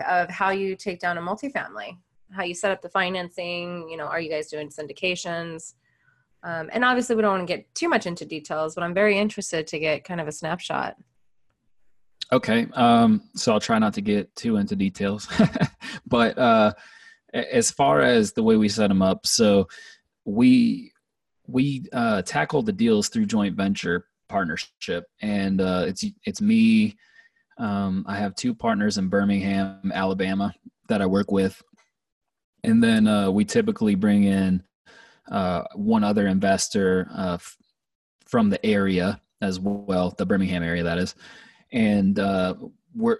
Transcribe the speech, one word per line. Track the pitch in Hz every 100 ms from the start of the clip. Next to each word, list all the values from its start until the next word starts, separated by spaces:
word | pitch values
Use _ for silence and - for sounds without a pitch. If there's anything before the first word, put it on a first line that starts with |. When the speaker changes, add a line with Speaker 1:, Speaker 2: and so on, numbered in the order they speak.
| 156
Speaker 1:
of | 180 175
how | 175 190
you | 196 196 190
take | - 175
down | 175 175
a |
multifamily, | 175 214 277 277 - 104 104 180 _ _ _
how | 190
you | 175 175
set | 202
up | 190
the | 175
financing, | 196 185 185 175 - 175 175 175 175 165
you | 165
know, | 147
are | 160
you | 160
guys | 156 156
doing | 151 151
syndications? | - 151 - 185 180 180 170 170 160 - - _ _ _ _ _ _
Um, | 170 165 156
and | -
obviously | 247 254 247 226
we |
don't | 214
wanna | 190 175
get | 175 - -
too | 339
much | 262 185
into | 175 156
details, | 160 147 156 156
but | 160
I'm | 170 175
very | 208 202
interested | 208 208 - 165 156
to | 156
get | 156 147
kind | - 175
of | 151
a |
snapshot. | 151 160 175 - - - - _ _ _ _ _ _ _ _ _ _ _ _ -
Speaker 2:
Okay. | 127 - 113 117
Um, | - 120 117 117 107 - -
so | -
I'll | 107
try | - 113
not | 110
to | 104
get | 101 104 95 -
too | 117 107
into | 101 98
details, | 95 - 101 104 - - 208 - -
<laughs> | - - - -
but, | 123 113 -
uh, | 123 113 107 104 - - - - _
a-, | - 117 -
as | 113
far | - 143 147
as | 131 120 104
the | -
way | 110 110
we | 107
set | 107 104
'em | 98
up, | 95 92 -
so | - 110 101 95 - - - _ _ -
we, | 104 127 127 117 110 247 _ _ _ _ _ -
we, | 127 143 135 -
uh, | 127 117 104
tackle | 90 143 147 147
the | 110
deals | 95 117 107 104
through | 113 104
joint | 110 101 90
venture | 98 98 - 87 - _ _
partnership, | 101 87 82 - _ - 87 85 _
and, | 104 104 98 95
uh, | 92 90 87
it's, | 92 107 -
it's | - -
me. | 104 113 113 110 107 - _ _ _ _ _ -
Um, | 113 101 98 95 95
I | 98
have | 104
two | 95 123 113
partners | 117 104 104 104
in | 95
Birmingham, | 101 101 101 98 98 95 - 98
Alabama | 92 95 95 95 95 98 - - - -
that | 107
I | 95
work | 95 101
with. | 98 95 - _ _ _ _ _ _ _ _ _ _
And | - 113
then, | 117 113 107
uh, | 104 98
we | 98 101
typically | 120 107 104 107
bring | 98 107 101
in, | 101 98 95 92 - _ _ - - _ -
uh, | - 90 87 - 92
one | 104 113
other | 104 104 101
investor, | 95 98 95 - 107 95 92 87 -
uh, | 92 87
f-, | - - _ _ _ _ _ _ _
from | 123 107
the | 98 110
area | 104 98 92 90 101 _ _
as | 98 92
well, | 95 101 101 92 90 -
the | 92
Birmingham | 98 92 90
area, | 82 85
that | 85 85
is. | 90 - - - - _ _
And, | 120 110 104 98 98
uh, | 98 95 92 92 - - _ 113
we're, | 113 113